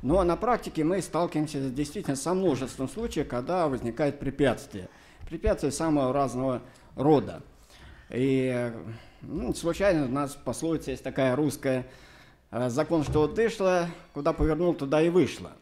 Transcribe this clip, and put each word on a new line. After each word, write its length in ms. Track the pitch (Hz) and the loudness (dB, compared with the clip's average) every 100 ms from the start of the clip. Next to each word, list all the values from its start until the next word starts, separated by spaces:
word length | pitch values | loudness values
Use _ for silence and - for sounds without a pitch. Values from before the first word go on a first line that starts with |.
Но 220 | 127 180 | 2 4
на 120 | 175 170 | 4 2
практике 480 | 220 226 - - | 2 0 -2 0
мы 180 | 151 190 | 0 0
сталкиваемся 680 | 156 156 170 151 151 143 135 | -2 -2 0 0 -2 -2 -4
действительно 460 | 127 147 214 - 135 | -4 -4 -4 -4 -2
со 180 | 165 | 0
множеством 540 | 185 190 131 131 - 131 | 0 2 0 -4 -6 -6
случаев, 400 | - 233 170 139 | -4 -6 -4 -4
когда 400 | 123 127 180 160 | -4 -2 0 0
возникает 520 | 127 117 117 147 143 | 0 -4 0 -2 0
препятствие. 680 | 135 135 139 107 - 101 90 - - - - | -8 2 2 2 -6 -12 -14 -18 -20 -18 -12
Препятствия 400 | 160 220 208 151 | -2 0 2 0
самого 420 | - 160 147 131 | 0 0 2 2
разного 520 | 135 139 123 135 123 - - - - | 2 0 0 -2 -2 -6 -20 -18 0
рода. 480 | 143 147 98 82 - - - - - - - | 4 4 4 -10 -16 -20 -20 -20 -20 -20 -8
И, 420 | 117 135 131 131 | -2 2 2 2
э, 220 | 123 120 113 85 113 - - | -2 -4 -6 -12 -14 -16 -18
ну, 320 | - 160 233 | -10 -6 -4
случайно 520 | - 165 165 202 165 131 | -2 -2 2 2 4 2
у 40 | |
нас 260 | 135 143 - | 0 -4 -6
пословица 540 | - 120 160 160 160 | -8 -4 -2 -2 -4
есть 140 | 127 | -6
такая 320 | 139 127 131 127 | -6 0 2 2
русская, 500 | 151 - 135 127 123 - - - - _ _ | 0 0 -2 -2 -4 -14 -20 -20 -20 _ _
э, 200 | 113 123 | -4 -2
«Закон, 340 | 123 - 165 | 0 0 0
что 240 | 131 151 151 | 2 2 2
дышло, 540 | 151 226 226 190 180 170 170 - | 2 0 2 2 2 0 -8 -14
куда 200 | 143 147 | -4 -2
повернул, 400 | 156 151 156 175 | 2 2 2 2
туда 300 | 156 139 151 | 0 2 4
и 60 | 165 | 6
вышло». 420 | 175 127 - 87 - | 6 4 0 -12 -16